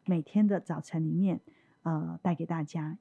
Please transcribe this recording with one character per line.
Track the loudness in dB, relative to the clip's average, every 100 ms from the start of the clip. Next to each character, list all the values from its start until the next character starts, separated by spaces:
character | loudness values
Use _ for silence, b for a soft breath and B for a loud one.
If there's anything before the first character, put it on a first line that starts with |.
每 | 0 0
天 | 2 4 4
的 | 2
早 | -2 -6
晨 | -4 -2
里 | 0
面， | 2 2 0 -6 b b b
呃， | -2 -2 -4 -2
带 | -2
给 | -2 -2
大 | -4
家。 | -2 -4 -6 -8